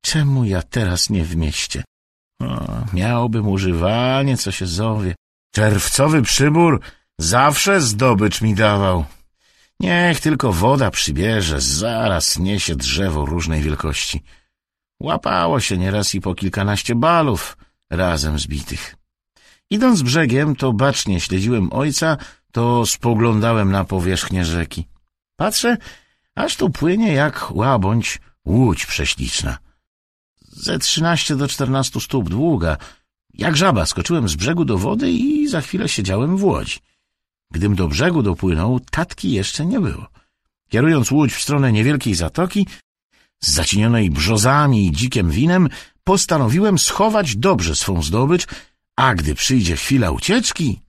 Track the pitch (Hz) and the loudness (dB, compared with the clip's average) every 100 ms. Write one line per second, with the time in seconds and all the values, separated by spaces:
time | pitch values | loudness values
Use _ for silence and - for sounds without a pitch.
0 | - 160 143 135 113 92 - 127 101 87 | -2 0 2 2 0 -2 -2 -2 -2 -2
1 | - 101 80 82 78 - - - - _ | 0 -2 0 -2 -2 -4 -6 -8 -10 _
2 | _ _ _ _ - - - - 117 95 | _ _ _ _ -8 -6 -6 -6 -4 -2
3 | 104 120 120 113 104 95 95 85 90 113 | 0 0 0 0 0 0 0 0 0 0
4 | 127 135 139 127 98 - 92 85 113 107 | 0 0 0 0 -2 -6 -4 -2 -2 -2
5 | 92 85 _ _ _ 107 107 104 - - | -4 -6 _ _ _ 0 2 2 0 2
6 | 147 156 113 - 143 156 170 135 - _ | 4 4 2 2 4 6 4 2 -4 _
7 | _ - 80 120 143 147 196 196 127 104 | _ -6 0 4 4 2 2 2 2 2
8 | 131 104 104 - 110 101 107 101 98 90 | 2 4 2 2 0 4 2 4 2 0
9 | 73 - _ _ _ _ _ _ 185 175 | -4 -10 _ _ _ _ _ _ 0 2
10 | 175 147 156 151 127 85 110 139 107 - | 2 2 0 0 0 2 2 4 0 -2
11 | - 71 101 110 85 71 65 71 110 113 | -4 -2 0 0 -2 -2 -2 -2 -4 -2
12 | 110 87 - - 92 101 - 73 62 82 | -2 0 -2 -2 -2 -2 -4 -4 -4 -2
13 | 95 76 71 85 80 78 76 73 78 73 | -2 -2 -2 -4 -2 -2 -2 -4 -4 -6
14 | - - - _ _ _ _ _ _ _ | -6 -8 -12 _ _ _ _ _ _ _
15 | 147 165 - - 85 139 - 92 92 104 | -6 -4 -2 0 0 0 -2 -2 -2 -2
16 | 98 98 95 87 95 101 98 104 - 117 | -2 -4 -6 -4 -4 -2 -2 -2 -2 0
17 | 160 170 151 92 - - - _ _ 85 | 4 4 2 -2 -6 -16 -20 _ _ -2
18 | 92 80 78 76 - 73 62 - - - | 0 0 -2 -2 -4 -8 -8 -10 -12 -18
19 | _ _ _ _ _ _ _ 208 254 214 | _ _ _ _ _ _ _ 2 4 4
20 | 123 151 151 127 151 139 135 107 135 - | 2 2 2 2 2 0 0 2 0 0
21 | - 90 - 92 107 120 92 - 151 - | -2 -2 0 -2 0 0 0 -2 -2 0
22 | 160 151 - _ _ 120 117 120 113 - | -2 -2 -6 _ _ -2 0 0 0 -2
23 | 120 110 117 107 113 113 98 98 90 95 | 0 2 2 2 2 2 2 0 -2 -2
24 | 87 92 - 92 85 85 80 - 78 - | -2 -2 -2 -2 0 -2 -4 -8 -12 -16
25 | _ _ _ _ 214 - 240 233 - - | _ _ _ _ -2 0 0 -2 -4 -20
26 | _ _ _ - 320 - 180 - 156 196 | _ _ _ -6 -6 -2 -2 0 0 2
27 | 226 139 151 - - - 123 123 95 113 | 2 2 0 -4 -6 -2 2 2 2 0
28 | - - - _ - 104 123 85 - - | -2 -8 -14 _ 0 2 4 2 -4 -4
29 | 71 - 62 - - - _ _ _ _ | -4 -4 -4 -4 -6 -8 _ _ _ _
30 | _ _ _ _ _ - - 135 - - | _ _ _ _ _ -10 -6 -4 -2 0
31 | 165 170 - 139 139 - 131 135 - 120 | 0 0 0 -2 -2 -2 -2 0 -2 -6
32 | - 131 85 95 165 127 82 76 - - | -4 -2 -2 0 0 0 0 -4 -8 -20
33 | _ _ _ - 135 151 190 117 80 - | _ _ _ -6 -2 2 2 2 0 -4
34 | - 170 107 76 110 170 139 95 98 214 | -2 0 0 -2 -2 0 0 0 0 -2
35 | 269 247 269 302 294 254 - - - - | 0 0 0 0 0 -2 -4 -4 -4 -4
36 | 95 98 139 190 196 71 50 - _ _ | -2 0 0 2 0 0 -6 -10 _ _
37 | _ _ _ _ _ 78 104 95 85 73 | _ _ _ _ _ -2 0 2 0 0
38 | 165 165 101 87 95 80 101 127 - - | 0 2 0 0 0 0 0 -2 -4 -6
39 | 175 - 185 107 98 - 160 254 147 - | -6 -6 -4 -2 -2 -4 -2 0 -2 -4
40 | - _ _ _ _ _ _ 110 151 156 | -14 _ _ _ _ _ _ 2 4 4
41 | 120 143 139 - - 143 135 107 120 143 | 4 2 2 0 -2 2 4 4 2 0
42 | 123 87 82 - 180 208 196 - _ _ | 0 -2 -2 -2 -2 0 -2 -6 _ _
43 | _ _ _ _ - 80 80 98 110 117 | _ _ _ _ -2 0 0 2 2 2
44 | 95 73 80 110 117 143 147 117 95 73 | 2 0 0 2 4 4 4 4 2 0
45 | 127 123 87 80 156 180 156 - - _ | -2 0 0 2 2 4 2 0 -20 _
46 | - 190 - 160 117 156 214 180 - - | 0 0 2 0 2 2 2 2 0 0
47 | 214 214 160 104 123 120 85 76 - 90 | 2 2 -2 0 2 2 0 -2 -2 -2
48 | 73 104 135 175 - - - _ _ - | 0 0 2 0 -2 -12 -18 _ _ 0
49 | 131 92 76 73 - 131 87 78 - 135 | 0 2 -2 -2 0 2 2 -2 0 2
50 | 95 71 - 233 226 - 151 - | 2 -2 0 0 0 -2 -2 -4